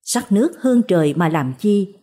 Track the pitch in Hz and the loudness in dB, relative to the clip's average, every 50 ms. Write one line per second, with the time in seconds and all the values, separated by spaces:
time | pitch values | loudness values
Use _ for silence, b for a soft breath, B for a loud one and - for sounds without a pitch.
0 | _ - - 240 247 - 202 202 254 339 339 - - 262 247 240 220 - 185 170 | _ -6 -6 -6 -2 0 0 0 0 0 -4 -2 -2 2 2 2 2 2 2 2
1 | 156 147 139 160 175 160 156 160 135 131 131 - - 208 208 202 196 196 - _ | 2 0 0 0 -2 0 0 -2 -4 -4 -6 -2 0 0 0 0 -2 -4 -10 _